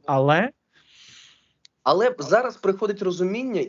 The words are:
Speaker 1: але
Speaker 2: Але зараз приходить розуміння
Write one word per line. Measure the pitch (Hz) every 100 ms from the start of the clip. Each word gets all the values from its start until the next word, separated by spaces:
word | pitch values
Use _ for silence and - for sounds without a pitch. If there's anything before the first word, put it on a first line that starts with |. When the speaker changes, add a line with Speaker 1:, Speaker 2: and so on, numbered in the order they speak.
| -
Speaker 1:
але | 139 139 156 240 - _ _ _ - - - - _ _ _ - _
Speaker 2:
Але | 123 165 247 247
зараз | 139 208 254 -
приходить | 196 190 214 202
розуміння | 185 165 180 220 262 202